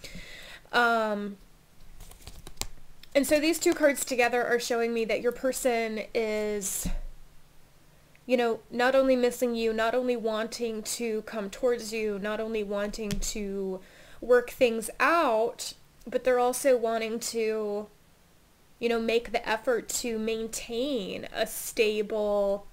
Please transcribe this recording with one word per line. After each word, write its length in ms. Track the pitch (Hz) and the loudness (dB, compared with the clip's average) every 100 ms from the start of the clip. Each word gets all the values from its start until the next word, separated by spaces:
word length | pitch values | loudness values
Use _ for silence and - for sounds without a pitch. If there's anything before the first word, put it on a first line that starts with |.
| - - - - - - - | -14 -14 -14 -16 -16 -18 0
Um, 640 | 240 233 226 214 208 202 202 - - - - - - - - - - - - - - - - - 285 | 4 6 4 2 -2 -4 -8 -18 -20 -20 -20 -18 -16 -18 -18 -18 -16 -14 -10 -10 -10 -14 -16 -2 0
and 80 | 277 | 4
so 140 | 302 | 4
these 180 | 311 330 | 2 2
two 160 | 349 | 2
cards 320 | 320 294 254 - | 4 4 2 0
together 400 | 247 240 240 233 | 2 2 2 2
are 140 | 240 | 0
showing 340 | 240 233 233 | 0 0 0
me 100 | 233 214 | 0 0
that 160 | 214 | 0
your 100 | 240 | 0
person 720 | 240 262 254 254 226 226 214 - | 0 -2 0 0 2 0 -4 -4
is, 720 | 233 220 214 214 208 190 - - - - - - - - - - - - - - - - | -2 0 0 -2 -2 -4 -4 -2 -2 -4 -10 -18 -20 -20 -20 -20 -20 -20 -20 -20 -14 0
you 100 | 247 | 2
know, 220 | 233 220 - | 4 0 -4
not 240 | 233 247 | 0 4
only 220 | 269 262 254 | 6 6 4
missing 400 | 240 240 247 233 | 2 2 -2 0
you, 180 | 226 | 0
not 220 | 220 226 247 | 2 2 2
only 200 | 247 240 | 0 0
wanting 680 | 220 214 226 226 233 220 | 0 -2 -2 -4 -4 -4
to 400 | 214 - 233 214 | -6 -4 -2 -4
come 260 | 214 220 202 | -4 -6 -6
towards 420 | - 254 240 220 | -2 0 0 -2
you, 280 | 226 214 202 | -4 -2 -2
not 200 | 208 214 | -4 -4
only 240 | 220 226 | -4 -4
wanting 460 | 202 202 208 202 208 | -2 -2 -4 -4 -4
to 680 | 202 - 220 202 196 190 185 - - - - | -2 -2 -4 -4 -4 -4 -6 -12 -20 -20 -6
work 300 | 226 247 240 | 4 4 4
things 400 | - 240 226 220 - | 2 2 2 -4 0
out, 760 | 262 339 277 220 233 - - - - - 240 | 2 4 4 2 0 -2 -10 -12 -20 -20 -6
but 200 | 247 254 | -2 2
they're 120 | 247 | 4
also 400 | 247 254 277 247 | 2 2 4 4
wanting 420 | 226 226 220 226 | 4 0 -2 -4
to, 680 | - 233 220 220 208 208 214 - - - _ - _ _ _ - | -4 -2 0 0 -2 -4 -6 -14 -20 -20 _ -20 _ _ _ -2
you 100 | 233 | 0
know, 120 | 233 | 2
make 320 | 226 233 226 | 2 2 2
the 180 | - - | -2 0
effort 400 | 220 262 233 - | 0 2 0 0
to 300 | - 247 220 | -4 -2 -2
maintain 1080 | 220 220 226 - - 233 285 247 185 - - | -2 -2 -4 -6 -4 -2 0 -2 -4 -6 -6
a 140 | - - | -4 -4
stable 1200 | - - - 214 214 208 214 208 202 202 202 - | -4 -2 2 4 2 0 0 2 2 2 0 -4